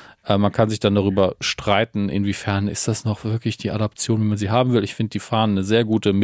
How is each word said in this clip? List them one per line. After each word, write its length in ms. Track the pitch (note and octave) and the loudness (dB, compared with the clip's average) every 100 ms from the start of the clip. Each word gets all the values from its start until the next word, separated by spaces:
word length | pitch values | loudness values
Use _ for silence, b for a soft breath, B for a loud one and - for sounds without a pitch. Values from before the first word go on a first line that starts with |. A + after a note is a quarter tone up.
| B B - | B B -2
Äh, 120 | G2+ | 2
man 120 | G#2 | 2
kann 180 | - A2 | 2 0
sich 120 | A2 | 2
dann 160 | G#2 G2+ | 0 2
darüber 400 | G2 G2 F#2 - | 2 2 2 0
streiten, 680 | - - - G2+ A2+ G#2+ G2+ | -6 -4 0 2 2 -2 -2
inwiefern 580 | F2+ G2+ F#2+ - G2+ G2+ | -2 -2 -4 -2 -2 -2
ist 220 | A2 - | -4 -4
das 160 | G#2+ | -2
noch 180 | A2+ G#2 | -2 -4
wirklich 340 | A2+ A2+ A2+ - | -4 -4 -4 -4
die 140 | G#2 | -4
Adaption, 500 | G#2 G#2+ - - A2 | -2 -4 -4 -2 0
wie 40 | G#2+ | 0
man 120 | G#2 | 0
sie 120 | G2 | 0
haben 220 | A#2 B2+ | 2 2
will. 100 | A#2+ | 2
Ich 140 | G2 - | 0 -4
finde, 140 | A2 | -4
die 100 | G2+ | -6
fahren 300 | - A2+ A2 | -2 0 2
eine 120 | G2 | 0
sehr 200 | F#2+ A2+ | 2 2
gute 280 | A2 A2 G#2 G2 | 2 0 2 2